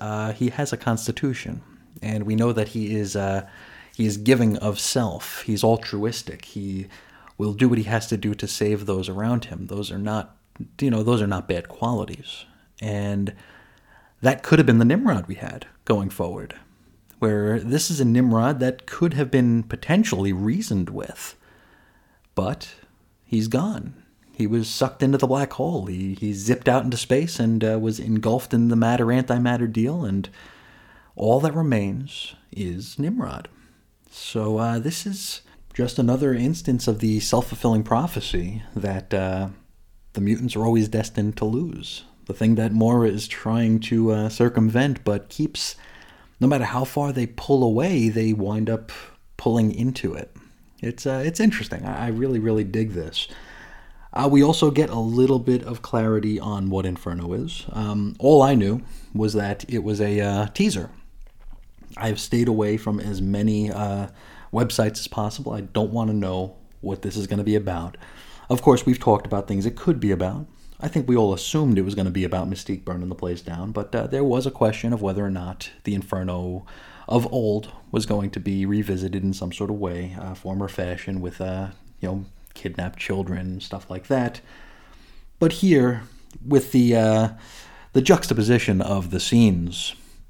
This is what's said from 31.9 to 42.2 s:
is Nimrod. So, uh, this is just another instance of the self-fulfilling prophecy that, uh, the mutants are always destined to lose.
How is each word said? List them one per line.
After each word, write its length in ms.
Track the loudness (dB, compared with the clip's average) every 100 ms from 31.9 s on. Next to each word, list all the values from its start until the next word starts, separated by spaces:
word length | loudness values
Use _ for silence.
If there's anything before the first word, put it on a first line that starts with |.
| -4 -8 -12 -14 -16 _
is 460 | -8 -6 -6 -10 -6
Nimrod. 500 | -4 -4 -6 -8 -14 _ _ _ _ _ _
So, 480 | -16 -8 -4 0 0
uh, 220 | 0 -2
this 260 | -2 -4 -6
is 360 | -8 -8 -12 -16 -20 -10
just 260 | -4 -2 2
another 340 | 2 4 2
instance 540 | 2 0 0 0 0 2
of 120 | 0
the 200 | 2 0
self-fulfilling 640 | 2 0 0 0 2 2
prophecy 800 | 2 0 0 -4 -4 -4 -4 -6 -8 -6
that, 380 | -4 -4 -2
uh, 360 | -2 0 -2 -4 -8 _ -20 -20 -20 -10
the 80 | -2
mutants 340 | 0 0 0 0
are 100 | 2
always 220 | 4 2
destined 500 | 0 -2 -2 -2 0
to 80 | -2
lose. 580 | 0 -4 -8 -12 -14 -16 _